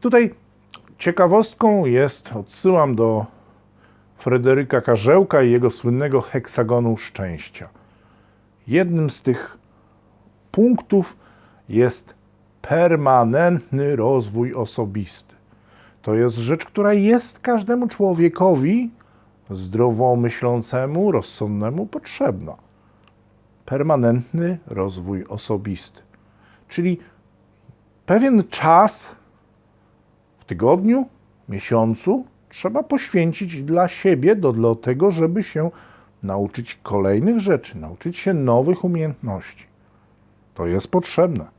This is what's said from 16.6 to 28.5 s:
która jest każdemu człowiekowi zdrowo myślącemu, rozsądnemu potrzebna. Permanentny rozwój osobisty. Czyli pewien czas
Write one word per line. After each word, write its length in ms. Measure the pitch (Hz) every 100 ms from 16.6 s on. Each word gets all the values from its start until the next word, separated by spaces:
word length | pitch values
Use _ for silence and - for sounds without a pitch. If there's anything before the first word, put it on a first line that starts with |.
| -
która 280 | - 202
jest 460 | 208 202 233 233 -
każdemu 480 | - 240 196 240 247
człowiekowi 1040 | - 196 175 170 160 185 156 139 226 240 - _ _ _ _ _
zdrowo 680 | 95 92 107 123 113 127 123
myślącemu, 960 | 120 - 123 120 113 123 131 156 202
rozsądnemu 760 | 143 - - 104 104 107 147 208
potrzebna. 680 | 302 - - 277 92 - - _ _ _ _ _ _ _ _ _ _ -
Permanentny 920 | 135 139 147 117 120 120 165 170 180 -
rozwój 580 | - 98 92 87 98 92
osobisty. 760 | 101 - 104 101 92 - _ _ _ _ _ _ _ _
Czyli 320 | - 175 175 - _ _ _ _ _ _ - _ _ -
pewien 380 | 196 269 233
czas 640 | 180